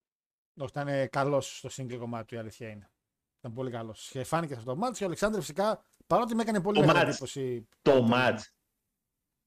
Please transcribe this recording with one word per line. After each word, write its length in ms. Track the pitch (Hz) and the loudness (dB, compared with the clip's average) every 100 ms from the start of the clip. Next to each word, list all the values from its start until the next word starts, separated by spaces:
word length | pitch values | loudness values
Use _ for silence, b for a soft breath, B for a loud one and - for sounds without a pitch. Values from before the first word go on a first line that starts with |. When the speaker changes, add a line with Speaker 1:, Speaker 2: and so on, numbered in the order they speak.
| _ _ _ _ _ - | _ _ _ _ _ -12
Speaker 1:
Όχι, 140 | 135 | -8
ήταν, 180 | - 143 | -6 -2
ε, 180 | 139 131 | -2 0
καλός 520 | 139 139 143 131 - | 0 2 0 -2 -10
στο 100 | 127 | -14
single 260 | - 131 120 | -12 -10 -8
κομμάτι 280 | 117 117 110 | -8 -8 -8
του, 80 | |
η 40 | 117 | -10
αλήθεια 300 | 110 - 113 | -12 -12 -16
είναι. 220 | 104 98 _ _ _ _ _ | -16 -20 _ _ _ _ _
Ήταν 140 | 127 | -12
πολύ 180 | 117 131 | -8 -6
καλός. 380 | 117 113 107 - | -6 -10 -12 -12
Και 120 | 135 | -10
φάνηκε 280 | 127 160 165 | -4 -4 -4
σε 60 | 127 | -8
αυτό 120 | 117 | -8
το 80 | 131 | -4
μάτς 200 | 247 214 | -4 -4
και 60 | |
ο 20 | 190 | -6
Αλεξάνδρ 320 | 160 202 214 | -2 -2 -2
φυσικά, 460 | 147 151 208 208 _ _ - | -6 -2 -2 -2 _ _ 0
παρότι 280 | 175 233 | 0 2
με 80 | 226 | 0
έκανε 180 | 226 214 | 0 0
πολύ 200 | 175 208 | 2 6
Speaker 2:
Το 60 | 151 | 6
Speaker 1:
μεγάλη 180 | 170 | 6
Speaker 2:
μάτς, 60 | 156 | 4
Speaker 1:
εντύπωση. 580 | - 131 143 131 120 - _ | 0 -6 -6 -4 -4 -8 _
Speaker 2:
το 200 | - 135 | 6 6
μάτς. 520 | 117 120 127 113 - _ _ _ _ _ _ _ _ _ | 8 4 4 2 -4 _ _ _ _ _ _ _ _ _